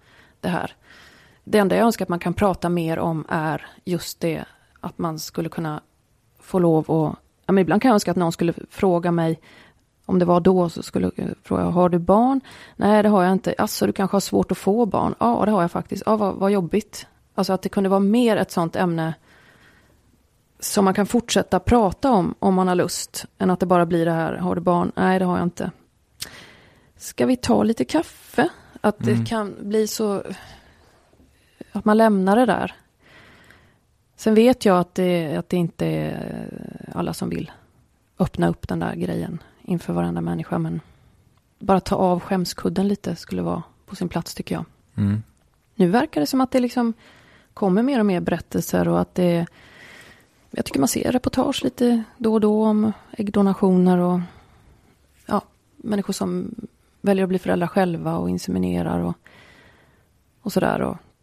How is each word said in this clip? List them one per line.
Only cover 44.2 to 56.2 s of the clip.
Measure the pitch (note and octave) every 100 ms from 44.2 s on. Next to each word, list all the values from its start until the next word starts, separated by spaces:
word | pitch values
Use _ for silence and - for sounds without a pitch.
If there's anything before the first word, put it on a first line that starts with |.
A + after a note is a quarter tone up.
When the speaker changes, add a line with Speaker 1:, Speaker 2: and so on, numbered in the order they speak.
| -
Speaker 1:
tycker | - -
jag. | F3+ - _ _
Speaker 2:
Mm. | - G2+ G#2+ - _ _ _ _
Speaker 1:
Nu | - F3+
verkar | A3 D4+ D#4
det | D4
som | C4
att | C4
det | C4
liksom | B3 B3 A#3 A3+ - - _ _ _
kommer | - G3 F#3
mer | B3 C#4
och | G#3
mer | F3
berättelser | E3+ E3+ - F#3 - F3+ E3+
och | E3+
att | F3+
det, | - F3+ E3+ E3+ - - - - - - - _ _ _
jag | -
tycker | - -
man | C4+
ser | - -
reportage | B3 - - C#4 C4
lite | C4 - A#3+ A#3 A3 -
då | A3+
och | A3
då | G#3+ G#3+
om | A3 G#3+ A3 - -
äggdonationer | - G3+ G3+ G3 F#3+ F#3+ F#3 F3+ F3+
och, | F3+ F3+ F3 - - _ _ _ _ _ _ _ -
ja, | D4+ - _ _ -
människor | - G3+ G3
som | F#3+